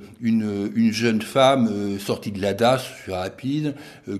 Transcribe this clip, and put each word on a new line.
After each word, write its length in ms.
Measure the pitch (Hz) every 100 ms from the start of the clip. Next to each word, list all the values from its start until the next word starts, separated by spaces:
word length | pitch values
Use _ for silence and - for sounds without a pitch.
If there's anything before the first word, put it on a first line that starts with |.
| - -
une, 500 | 117 113 107 101 104 110
une 180 | 113
jeune 280 | 101 117 110
femme, 460 | - 113 131 139 113
euh, 280 | 101 104 98
sortie 320 | - 110 113
de 100 | 98
la 120 | 98
das, 240 | 98 117 131 - -
je 60 |
suis 80 | -
rapide, 640 | 92 95 - 131 147 151 139 - - -
euh, 100 | 101